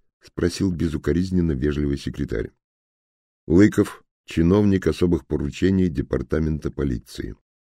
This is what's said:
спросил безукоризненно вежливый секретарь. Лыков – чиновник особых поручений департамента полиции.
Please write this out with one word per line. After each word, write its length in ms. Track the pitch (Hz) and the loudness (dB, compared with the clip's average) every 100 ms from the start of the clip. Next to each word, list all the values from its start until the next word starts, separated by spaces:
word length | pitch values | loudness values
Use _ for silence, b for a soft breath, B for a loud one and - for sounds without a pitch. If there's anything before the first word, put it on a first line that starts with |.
| _ _ | _ _
спросил 520 | - - 87 - 95 | -16 -2 -2 0 -2
безукоризненно 800 | 80 82 73 73 82 95 92 82 | 0 -2 -2 0 0 0 0 0
вежливый 440 | 67 73 71 71 69 | 0 -2 0 -2 -4
секретарь. 540 | - 65 67 55 52 _ _ _ _ _ _ _ _ _ - | -6 -8 -6 -6 -8 _ _ _ _ _ _ _ _ _ 2
Лыков – 560 | 85 107 - 98 - _ _ | 6 6 4 -2 -6 _ _
чиновник 600 | - - 85 104 104 95 82 | -6 0 4 4 4 2 0
особых 380 | 78 90 82 | 0 0 0
поручений 600 | - 69 71 - 92 95 92 | -2 -4 -4 0 2 2 0
департамента 840 | 67 - 65 64 78 78 76 73 | -2 -4 -4 -2 -2 -2 -2 -6
полиции. 680 | 73 71 58 - - - - _ _ | -4 -4 -4 -8 -12 -12 -14 _ _